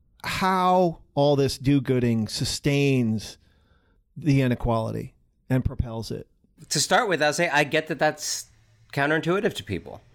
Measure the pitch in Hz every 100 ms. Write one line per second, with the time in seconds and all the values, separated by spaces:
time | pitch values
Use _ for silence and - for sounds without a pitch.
0 | _ _ - - 190 190 180 185 180 160
1 | - - 143 143 135 - 131 143 127 127
2 | 120 113 107 - 117 - 143 139 143 131
3 | 117 110 - - _ _ _ _ _ _
4 | _ - 151 135 127 120 123 113 113 107
5 | 117 - _ _ _ 131 - 135 120 113
6 | 107 117 - _ _ _ - 151 - 190
7 | 233 156 151 147 175 143 147 156 156 160
8 | 165 165 - - - _ _ _ _ -
9 | 143 160 160 190 208 - - 87 - -
10 | -